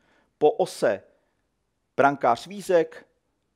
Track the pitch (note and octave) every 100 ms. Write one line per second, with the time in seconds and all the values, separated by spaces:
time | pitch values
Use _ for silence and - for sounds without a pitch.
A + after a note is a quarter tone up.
0 | _ _ _ _ D3+ - F#3 - C3+ G2
1 | - _ _ _ _ _ _ _ _ -
2 | C3+ C#3+ C3 A#2+ E3 G3+ F#3 F3 D#3+ -
3 | - _ _ _ _